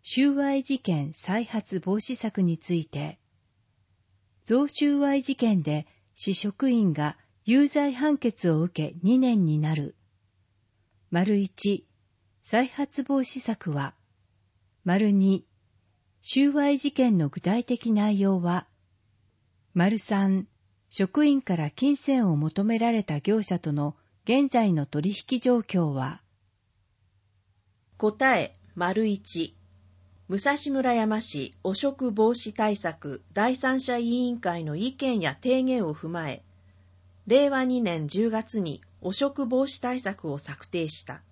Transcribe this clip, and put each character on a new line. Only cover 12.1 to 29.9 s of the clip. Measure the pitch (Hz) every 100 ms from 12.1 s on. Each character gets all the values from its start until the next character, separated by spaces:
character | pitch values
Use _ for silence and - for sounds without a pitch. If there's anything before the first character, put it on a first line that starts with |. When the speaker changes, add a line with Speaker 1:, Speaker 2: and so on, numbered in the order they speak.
| _ _ _
Speaker 1:
再 | - 214 254
発 | - 285 -
防 | 254 277
止 | 254 262
策 | 240 220 175
は。 | 143 135 _ _ _ _ _ _ _ _ _
丸 | 180 185 214
二、 | 202 190 190 - _ _ _ _ _ _ _
収 | - - 285
賄 | 285 285 277
事 | 285
件 | - 254 196
の | 147
具 | -
体 | 175 226
的 | - 247 233
内 | 208 214 202
容 | 196 190
は。 | 175 175 - _ _ _ _ _ _ _ _ _ _
丸 | 175 185 214
三、 | - 196 196 190 190 _ _ _ _
職 | - 190 294
員 | 302 277
か | - 170
ら | 151
金 | - 269 285
銭 | - 269 208
を | 147
求 | 156 196
め | 208 226
ら | 233
れ | 226
た | 196 147
業 | 196 220
者 | 202 175
と | 160
の | 147 147 - _ _
現 | - 254 277
在 | 247 214
の | 160 143
取 | 147 170
引 | 202 - 247
状 | 254 240
況 | - 190 160
は。 | 135 131 170 _ _ _ _ _ _ _ _ _ _ _ _ _ _ _ _ _ _
Speaker 2:
答 | 214 214 269 220
え、 | 127 _ - -
丸 | 175 196 220
一。 | 196 - 170 165 _ _ _ _